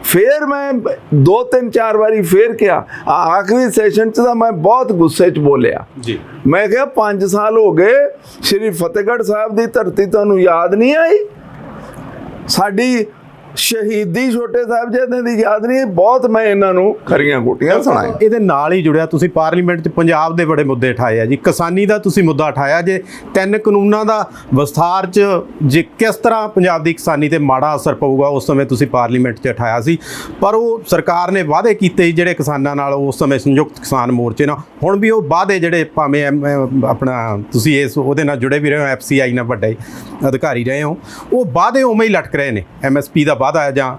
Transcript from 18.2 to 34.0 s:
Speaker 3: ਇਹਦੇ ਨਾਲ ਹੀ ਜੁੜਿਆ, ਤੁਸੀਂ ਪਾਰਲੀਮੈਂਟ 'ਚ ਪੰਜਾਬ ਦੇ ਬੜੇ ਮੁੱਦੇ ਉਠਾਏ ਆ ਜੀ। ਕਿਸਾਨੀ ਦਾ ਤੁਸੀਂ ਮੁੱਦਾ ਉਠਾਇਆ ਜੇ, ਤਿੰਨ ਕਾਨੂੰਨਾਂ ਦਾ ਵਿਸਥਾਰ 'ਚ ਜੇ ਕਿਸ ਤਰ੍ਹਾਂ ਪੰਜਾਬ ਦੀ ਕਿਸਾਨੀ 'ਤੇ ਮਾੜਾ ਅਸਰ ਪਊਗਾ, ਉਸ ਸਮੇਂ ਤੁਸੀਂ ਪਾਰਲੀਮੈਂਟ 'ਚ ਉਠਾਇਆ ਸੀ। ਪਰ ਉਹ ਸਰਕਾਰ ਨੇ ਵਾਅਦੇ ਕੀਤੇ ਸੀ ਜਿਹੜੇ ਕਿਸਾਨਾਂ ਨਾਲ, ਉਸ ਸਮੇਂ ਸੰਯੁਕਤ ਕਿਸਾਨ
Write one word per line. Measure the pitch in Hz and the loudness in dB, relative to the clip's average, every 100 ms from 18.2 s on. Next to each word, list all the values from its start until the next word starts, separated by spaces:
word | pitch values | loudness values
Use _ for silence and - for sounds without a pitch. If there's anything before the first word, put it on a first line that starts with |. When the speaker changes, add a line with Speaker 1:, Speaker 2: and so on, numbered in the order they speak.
Speaker 3:
ਇਹਦੇ | 214 233 | 0 2
ਨਾਲ | 196 143 151 | 0 0 0
ਹੀ | 185 | 0
ਜੁੜਿਆ, | 160 151 160 | 2 0 0
ਤੁਸੀਂ | 165 175 | 0 0
ਪਾਰਲੀਮੈਂਟ | 175 160 175 175 175 | 0 0 0 0 -2
'ਚ | 165 | -2
ਪੰਜਾਬ | 170 165 156 160 170 | 0 2 2 0 0
ਦੇ | |
ਬੜੇ | 160 151 | 0 0
ਮੁੱਦੇ | 143 127 127 | 0 0 -2
ਉਠਾਏ | 120 123 113 | 0 0 0
ਆ | |
ਜੀ। | 113 139 | 0 0
ਕਿਸਾਨੀ | - - 170 185 202 | 0 0 -2 0 0
ਦਾ | 214 | 0
ਤੁਸੀਂ | 202 185 | 0 2
ਮੁੱਦਾ | 165 143 156 | 2 2 -2
ਉਠਾਇਆ | 135 139 165 | -2 0 0
ਜੇ, | 175 190 185 - - | 0 -4 -6 -20 -4
ਤਿੰਨ | 190 190 214 | -2 0 0
ਕਾਨੂੰਨਾਂ | 214 202 202 214 | 2 2 2 2
ਦਾ | 220 214 196 - - | 0 -2 -4 -10 -2
ਵਿਸਥਾਰ | 135 143 151 170 190 190 | 0 0 0 0 0 -4
'ਚ | 196 202 180 - - | -2 0 0 -4 -4
ਜੇ | 147 147 | 0 0
ਕਿਸ | 160 - 220 214 | -2 -2 -2 0
ਤਰ੍ਹਾਂ | 233 226 214 | 0 0 -2
ਪੰਜਾਬ | 196 185 165 | 0 0 0
ਦੀ | 156 | -2
ਕਿਸਾਨੀ | 165 - 147 151 | -4 -4 -2 0
'ਤੇ | 160 | 0
ਮਾੜਾ | 143 131 147 143 | 0 0 0 -2
ਅਸਰ | 151 | -2
ਪਊਗਾ, | 123 143 135 143 | -2 0 2 0
ਉਸ | 139 135 | 0 0
ਸਮੇਂ | 139 131 | 0 0
ਤੁਸੀਂ | 127 139 | 0 0
ਪਾਰਲੀਮੈਂਟ | 123 120 127 127 110 | 0 0 0 -2 -2
'ਚ | 131 | -6
ਉਠਾਇਆ | 113 117 120 | -4 -2 -2
ਸੀ। | 123 165 - - - - | -2 -4 -6 -14 -14 -2
ਪਰ | 196 | 0
ਉਹ | 220 233 226 - | 2 0 -4 0
ਸਰਕਾਰ | 170 165 175 175 | 0 0 -2 0
ਨੇ | 190 | -2
ਵਾਅਦੇ | 160 156 226 | 0 0 2
ਕੀਤੇ | 208 185 196 | 2 0 2
ਸੀ | 170 | 2
ਜਿਹੜੇ | 170 175 | 2 0
ਕਿਸਾਨਾਂ | 165 151 143 139 143 | -2 -4 -2 -2 -2
ਨਾਲ, | 139 | -2
ਉਸ | 143 139 131 | -2 -2 0
ਸਮੇਂ | 147 135 | 0 2
ਸੰਯੁਕਤ | 143 139 151 - | 2 2 0 -6
ਕਿਸਾਨ | - 135 | -4 -2